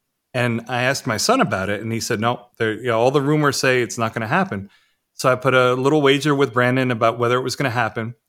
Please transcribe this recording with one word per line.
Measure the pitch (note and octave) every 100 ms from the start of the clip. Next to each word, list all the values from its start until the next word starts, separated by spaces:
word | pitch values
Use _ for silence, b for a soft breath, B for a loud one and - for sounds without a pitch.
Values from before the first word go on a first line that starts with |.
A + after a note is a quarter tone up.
| _ _ _
And | B2 A#2+ A2+ A#2
I | B2
asked | B2+ C3+ B2+
my | G#2
son | - C4
about | G#3 G2 F#2+
it, | G#2
and | A2+
he | A2+
said, | - G#2+
"No, | A#2 B2 - -
they're, | A2
you | G#2+ B2
know, | A2+
all | B2
the | D3
rumors | C#3 D3+ C#3+ B2+
say | C3+ B2+
it's | A2 -
not | A2
gonna | A#2 A2
happen." | E3+ F#3+ G2+ G2+ b b b _
So | - C3+
I | B2+
put | C3+
a | B2+ B2
little | B2+ C3+ D#3
wager | C3+ C#3 D3+
with | C#3+ C3+
Brandon | A#2 B2 C3 B2+
about | A#2 A#2 A#2+
whether | A#2+ B2+
it |
was | C3 -
gonna | C#3
happen. | A#2+ A2 A#2+ A2+ -